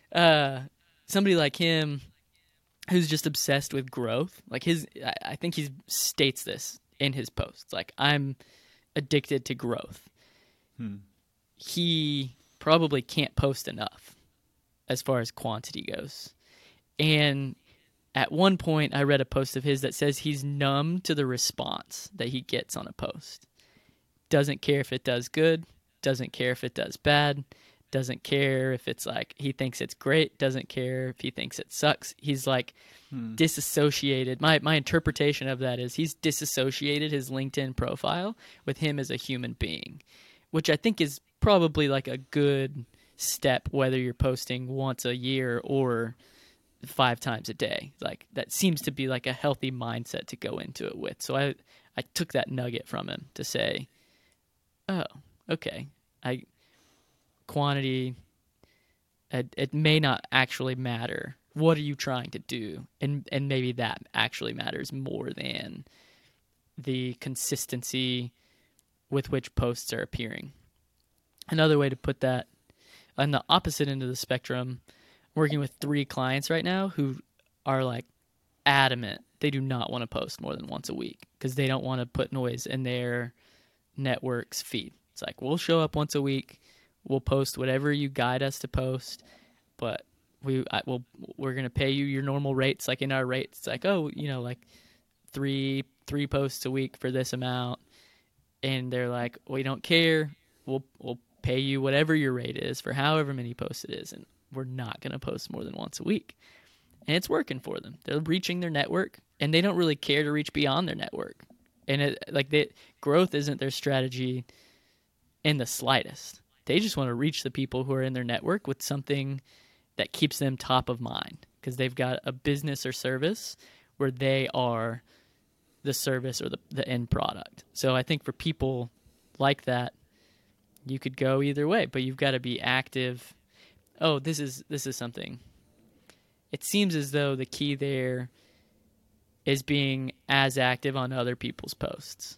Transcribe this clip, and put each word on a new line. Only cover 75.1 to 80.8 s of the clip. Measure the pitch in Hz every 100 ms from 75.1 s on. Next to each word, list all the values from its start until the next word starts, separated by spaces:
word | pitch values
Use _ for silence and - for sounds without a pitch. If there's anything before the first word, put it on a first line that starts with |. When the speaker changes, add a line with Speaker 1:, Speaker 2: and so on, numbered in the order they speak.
| _ _ 156
Speaker 1:
working | 151 147
with | 139 -
three | 143 147 139
clients | - 127 135 -
right | 165
now | 175 185 196
who | - 135 131 - _ _ _ 139
are, | 131
like, | 131 117 - _ _ _ _ _ 143
adamant | 139 135 123 107 - _ -
they | 151
do | 135
not | 131 123 -
wanna | 123 117
post | - - -
more | - 73
than | 71
once | 69